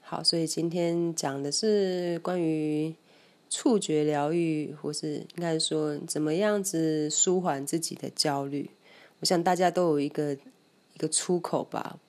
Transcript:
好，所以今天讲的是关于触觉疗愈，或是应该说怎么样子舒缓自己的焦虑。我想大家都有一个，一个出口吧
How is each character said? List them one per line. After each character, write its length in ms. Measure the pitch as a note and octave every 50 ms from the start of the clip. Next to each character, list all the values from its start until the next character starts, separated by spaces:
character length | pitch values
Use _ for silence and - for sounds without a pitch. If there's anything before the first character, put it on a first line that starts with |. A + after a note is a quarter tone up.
好， 220 | _ - - -
所 160 | D#3+ - - E3+
以 80 | E3
今 220 | D#3 - - D#3+ E3+
天 460 | D#3+ F3+ E3+ E3+ E3 E3+ E3+ E3+ E3
讲 280 | D#3+ - D3 C3+ C#3
的 100 | C#3 C#3+
是 680 | D3 - - A3 G#3 G#3 G3 F#3 F3+ F3+ F3+ F3 E3+ E3
关 200 | - - F3+ F3+
于 540 | E3+ D#3+ D#3+ D#3 D3+ D3+ D3+ D3+ D#3 D#3+ D#3+ _ _ _ - - - _ _ _ _ _
触 300 | - - - D4 A#3+ G3+
觉 260 | F#3+ - D#3 D3+ D3+
疗 280 | D3+ D3+ C#3+ C#3+ D3
愈， 420 | E3 F3 E3+ D#3+ D#3 D3+ D3+ - D3+
或 180 | D3+ - C#3+
是 340 | D3+ - - D#3 D3 - - - -
应 60 | -
该 160 | F3 E3+ D#3+ D#3+
说 380 | D#3+ - D#3+ D#3 D3+ D3+ D3 D3
怎 220 | D3 E3 - D3+
么 140 | D3+ D#3 D#3
样 280 | F3 G#3 G#3+ G#3 G#3
子 460 | F#3+ - - E3 D#3+ D#3+ D#3 D3+ D3+ D3+
舒 300 | D#3 - - F#3+ F3+ F#3
缓 260 | F3+ F3+ C#3+ C#3 C#3
自 120 | C#3+ - E3
己 160 | D#3+ - -
的 160 | - - -
焦 360 | - - - D#3 C#3 C#3 C#3
虑。 240 | C#3 C#3+ C#3+ - - - _ _ - - - - - _ _
我 60 | -
想 160 | - F#3+ E3+
大 120 | E3+ F3+ F3+
家 160 | E3+ F#3 F3
都 180 | F3 F3+ F3+ E3+
有 100 | D3+ C#3+
一 80 | C#3+ D3+
个， 240 | - - D3+ D3 C#3+
一 640 | C#3 - C4 _ _ _ _ _ _ _ _ _ -
个 100 | - D#3
出 300 | D#3 - - - F3+ F3
口 240 | E3+ - - C#3+
吧 360 | - - - - - - - - _